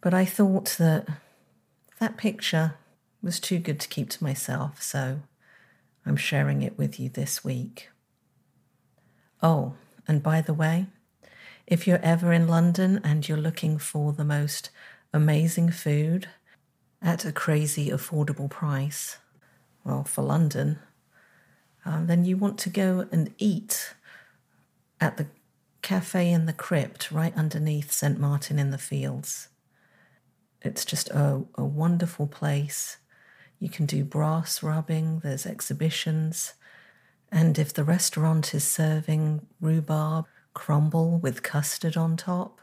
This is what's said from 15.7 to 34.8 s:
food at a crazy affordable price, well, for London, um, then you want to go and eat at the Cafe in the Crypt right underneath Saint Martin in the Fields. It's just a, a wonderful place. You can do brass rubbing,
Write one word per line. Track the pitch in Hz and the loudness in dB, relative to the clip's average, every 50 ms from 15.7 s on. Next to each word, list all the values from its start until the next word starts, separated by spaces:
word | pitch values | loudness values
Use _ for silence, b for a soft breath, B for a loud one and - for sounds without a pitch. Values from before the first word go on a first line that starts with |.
food | 170 - - 151 147 147 151 160 165 185 185 - - _ _ b b b b _ _ _ _ _ _ _ - | 2 0 0 0 2 2 2 2 0 -2 -2 -6 -18 _ _ b b b b _ _ _ _ _ _ _ 0
at | 165 170 170 - | 0 0 0 -2
a | 180 151 | -6 -4
crazy | - - - 156 151 151 147 - - 147 143 | -4 0 2 2 2 2 0 -2 -2 -2 -2
affordable | - 147 - - - 151 151 147 147 139 143 139 | -2 -4 -4 -4 -2 0 0 0 -2 -4 -4 -8
price, | - - - 147 143 135 139 147 143 - - - - - _ _ _ _ b b b b b b b _ _ | -6 -4 -4 -2 -2 -2 -2 -4 -6 -6 -10 -10 -12 -16 _ _ _ _ b b b b b b b _ _
well, | 139 135 135 139 | -6 -4 -4 -4
for | - - - 135 | -6 -4 -4 0
London, | 135 143 156 165 151 143 135 139 147 151 147 - _ _ _ _ _ b b b b b b b b b b b b b _ _ | 0 2 2 2 2 2 0 0 -2 -2 -4 -6 _ _ _ _ _ b b b b b b b b b b b b b _ _
um, | - 151 160 165 | -6 -4 -2 0
then | 170 170 175 175 | 2 4 4 4
you | 180 185 | 4 2
want | 190 202 202 202 - | 2 0 0 -2 -2
to | - 190 | -6 -4
go | 170 202 190 190 185 180 180 - | -2 0 2 2 2 0 -2 0
and | - 165 156 - - _ | 0 0 0 0 -4 _
eat | 202 214 185 165 - - - - - - - B B B B B B B B B B B B B B B _ _ _ _ _ _ | 0 0 0 0 -2 -4 -6 -6 -6 -10 -14 B B B B B B B B B B B B B B B _ _ _ _ _ _
at | - 160 - | -2 -2 0
the | - 151 143 - _ _ _ _ _ _ _ _ _ - | -2 -8 -8 -8 _ _ _ _ _ _ _ _ _ -6
Cafe | - 190 185 170 - - 190 175 175 | -2 -2 -2 -2 -2 -2 0 2 4
in | 175 170 160 | 4 2 2
the | 160 156 | 0 -4
Crypt | - - - 180 151 139 - - - - - | -8 -6 -2 -2 -2 -2 -2 -6 -10 -12 -6
right | 156 156 160 170 170 | -4 -2 -2 -2 0
underneath | - 156 156 147 156 151 156 151 147 143 - | 0 -2 -2 0 -2 -2 -2 -2 -2 -4 -4
Saint | - - - 143 143 - | -4 -2 0 0 0 2
Martin | 143 143 143 143 143 - - 147 | 0 0 0 -2 -2 -2 -2 0
in | 143 139 | 0 0
the | 139 139 | -2 -4
Fields. | - - 143 143 135 139 135 139 143 - - - - - _ _ _ b b b b b b b b b b b b _ _ _ _ _ _ _ - | -6 -6 -6 -4 -4 -4 -6 -6 -8 -10 -10 -10 -12 -18 _ _ _ b b b b b b b b b b b b _ _ _ _ _ _ _ -6
It's | - - - - | -6 -4 -4 -6
just | - - - - - | -4 -4 -4 -4 -2
a, | - 147 143 143 139 135 - - _ | 0 2 2 2 2 0 -4 -8 _
a | - 139 | -4 -4
wonderful | 139 143 147 160 170 175 170 175 170 - - 151 | -4 -2 0 2 2 2 2 0 -2 -2 -4 -6
place. | 143 151 - - 151 143 143 143 143 - - - - - - _ b b b b b b b b b b b | -6 -4 -4 -2 -2 0 0 -2 -4 -6 -8 -8 -10 -10 -16 _ b b b b b b b b b b b
You | - 170 | -10 -8
can | - - 156 | -4 -2 -2
do | 143 - 147 143 | 0 0 -2 -2
brass | 143 - 151 151 156 160 165 160 - - - - | -2 -2 0 0 2 0 0 -2 -4 -6 -4 -2
rubbing, | 156 156 160 | -2 -2 -2